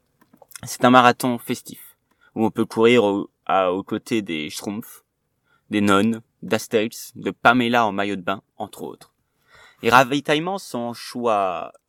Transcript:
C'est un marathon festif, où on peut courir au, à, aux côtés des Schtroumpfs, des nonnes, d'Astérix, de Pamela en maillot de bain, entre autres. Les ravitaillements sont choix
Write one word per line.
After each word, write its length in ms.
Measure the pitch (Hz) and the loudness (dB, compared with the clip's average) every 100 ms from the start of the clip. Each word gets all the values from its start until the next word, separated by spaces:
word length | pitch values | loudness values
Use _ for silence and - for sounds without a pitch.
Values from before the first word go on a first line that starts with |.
| _ _ _ _ _ - | _ _ _ _ _ -20
C'est 200 | - - | -16 0
un 60 | 123 | 4
marathon 480 | 127 120 117 127 120 | 6 6 4 -2 -6
festif, 580 | - 123 - - - _ _ _ _ | -6 -10 -10 -20 -20 _ _ _ _
où 100 | - | -2
on 60 | 110 | -2
peut 160 | - 110 | 0 -4
courir 380 | 113 113 123 | 4 6 6
au, 260 | 104 101 - _ - | 4 0 -4 _ -2
à, 240 | 95 92 | 0 0
aux 120 | 92 | -2
côtés 400 | 98 107 - 113 | -6 -10 -4 -6
des 260 | 92 78 76 | -4 -8 -8
Schtroumpfs, 560 | - 113 104 - - _ _ _ _ _ _ _ | -10 -10 -10 -12 -20 _ _ _ _ _ _ _
des 140 | 107 | -2
nonnes, 400 | 101 98 110 113 - _ | 2 4 2 -2 -10 _
d'Astérix, 720 | - 110 - 113 110 - - | -6 -6 -2 -2 -2 -6 -18
de 160 | 107 104 | -10 -10
Pamela 560 | - 120 123 117 120 110 | 0 2 2 2 0 0
en 60 | |
maillot 240 | 98 101 98 | -2 -6 -6
de 60 | |
bain, 200 | 87 98 _ _ | -6 -8 _ _
entre 260 | 104 - | -16 -12
autres. 300 | 73 - - _ _ _ _ _ - _ | -16 -16 -20 _ _ _ _ _ -20 _
Les 80 | 113 | 4
ravitaillements 640 | 123 127 143 135 151 175 196 | 4 4 0 -2 -2 -2 -8
sont 380 | - 123 120 | -8 -8 -8
choix 760 | 117 - 123 120 104 95 82 - - | -10 -12 -4 0 0 0 -4 -10 -16